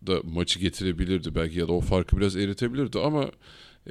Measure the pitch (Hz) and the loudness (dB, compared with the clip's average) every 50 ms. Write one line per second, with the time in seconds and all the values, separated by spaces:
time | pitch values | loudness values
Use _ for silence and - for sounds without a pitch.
0 | - 92 92 85 - 82 82 85 87 - - 87 92 90 - - 95 92 85 80 | -2 0 0 0 0 -2 -2 0 0 0 0 0 0 -2 0 0 -2 -2 0 0
1 | 92 87 95 90 76 80 73 78 82 80 80 87 82 80 87 87 78 - 95 92 | 0 2 2 0 0 -2 -2 -2 -2 0 0 -2 0 2 2 2 2 2 2 2
2 | 85 - - 95 101 98 92 92 101 98 101 - 123 117 123 139 139 107 - 104 | 4 2 2 2 2 0 0 0 -2 -2 -2 -2 -2 -2 0 -2 -2 -2 -2 0
3 | 98 151 151 147 135 - - _ - - - - - - - _ _ - | 0 0 0 0 -2 -2 -6 _ -20 -20 -20 -20 -20 -20 -20 _ _ -12